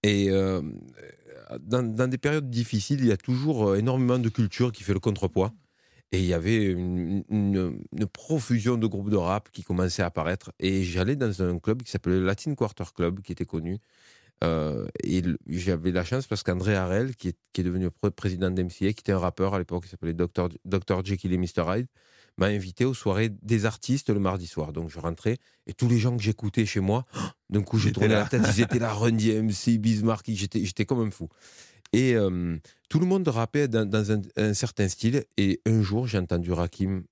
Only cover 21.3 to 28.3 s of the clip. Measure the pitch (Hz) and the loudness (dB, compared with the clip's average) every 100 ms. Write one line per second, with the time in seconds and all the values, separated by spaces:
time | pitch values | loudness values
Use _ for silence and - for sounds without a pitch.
21.3 | 90 90 - 82 98 127 _ _ _ _ | 0 0 -2 -2 -2 -4 _ _ _ _
22.3 | - 98 104 92 90 127 127 - 95 113 | -2 0 0 -6 -2 0 0 0 0 0
23.3 | 98 104 113 110 - - 139 - 104 95 | -2 0 0 0 -4 -2 -2 2 2 2
24.3 | 92 85 - 76 78 82 82 82 82 113 | 0 -4 -6 -6 -6 -8 -6 -6 -2 -2
25.3 | 123 _ _ - - 120 120 113 120 104 | -2 _ _ -14 -2 2 4 2 0 -2
26.3 | 107 104 - 107 - 95 113 123 - - | -2 -2 0 0 0 0 0 -2 -8 -10
27.3 | - _ 104 101 113 - - 107 107 104 | -10 _ -2 2 2 2 2 4 4 2